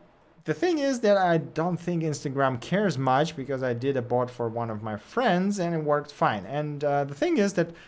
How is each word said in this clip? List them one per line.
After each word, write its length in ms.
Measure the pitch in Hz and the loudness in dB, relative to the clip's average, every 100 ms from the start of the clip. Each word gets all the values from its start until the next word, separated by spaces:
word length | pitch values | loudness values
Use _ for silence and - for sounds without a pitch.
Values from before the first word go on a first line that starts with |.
| - _ _ _ | -20 _ _ _
the 100 | - | -6
thing 240 | 151 349 311 | -2 0 2
is 220 | 277 240 | 0 2
that 180 | 214 202 | 4 4
I 220 | 180 165 | 4 2
don't 380 | 135 - 170 170 | 2 -2 -2 -2
think 260 | 175 170 | -2 -2
Instagram 580 | 156 143 147 135 135 120 | 0 -2 -2 2 2 0
cares 340 | - 185 214 127 | -2 0 2 2
much 400 | 135 131 160 135 | 2 4 2 -2
because 280 | 135 135 | -6 -2
I 100 | 127 | -2
did 240 | 117 135 135 | -2 0 -2
a 60 | |
bot 260 | 117 123 123 | 0 0 0
for 180 | 120 117 | -2 -4
one 220 | 117 117 | -2 -4
of 140 | 107 | -6
my 140 | 110 104 | -6 -8
friends 600 | - - 254 180 190 202 | -6 -2 2 2 0 0
and 160 | 170 | -2
it 100 | 165 | -2
worked 280 | 147 147 147 | 0 0 0
fine. 340 | - 160 104 95 | 0 0 0 -4
And, 380 | 143 151 147 | -6 -6 -4
uh, 220 | 147 143 139 | 0 0 -2
the 100 | 139 | -2
thing 240 | 349 302 | 0 2
is 140 | 202 | 2
that 180 | 196 170 - | 0 -2 -4